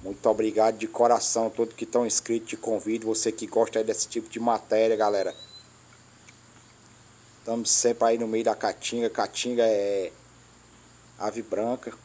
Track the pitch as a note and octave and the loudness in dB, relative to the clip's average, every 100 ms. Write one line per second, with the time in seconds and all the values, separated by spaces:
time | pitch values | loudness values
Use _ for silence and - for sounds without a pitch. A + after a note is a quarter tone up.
0 | F#2 G2 A#2 A2 A2 G#2+ A2 A2 A2 - | -10 -2 0 2 0 4 2 2 -6 2
1 | A#2+ A#2 - A2+ A2+ - A2+ - A2+ A#2+ | 4 4 2 0 -2 -2 -4 -4 -2 0
2 | A#2 - - A#2 A2+ A2 - G#2+ G#2 A2+ | 0 -2 0 -4 -4 -8 -4 -4 -2 -4
3 | A2 G#2+ A#2 A2 G#2 - A2+ A2 A2 G#2+ | -2 0 0 -2 -2 0 2 0 -2 -2
4 | - A#2+ A2+ - A#2 A2 - G#2+ A2 G#2+ | -4 -6 -8 -4 0 0 2 2 4 4
5 | G#2+ G2+ F#2 - - - - - - - | 2 2 -2 -6 -18 -20 -20 -20 -20 -20
6 | - - - - - - - - - - | -20 -20 -20 -20 -20 -20 -20 -20 -20 -20
7 | - - - - - A#2 A2+ - A#2+ A#2 | -20 -20 -20 -16 -6 -4 2 2 2 4
8 | A#2 A#2 A2+ A2+ A2+ G#2+ G#2 F#2 - A#2+ | 2 2 0 0 0 0 -2 -4 -6 -2
9 | A#2 A2+ G2+ - B2 A#2+ A2+ G#2+ G2+ G2+ | -2 -2 -4 -4 -4 2 4 4 0 -2
10 | F#2 - - - - - - - - - | -4 -10 -20 -20 -20 -20 -20 -20 -20 -20
11 | - - G#2 G#2+ A2 F#2 A2+ B2 - G#2+ | -20 -8 -8 -6 -6 -4 -2 -4 -8 -14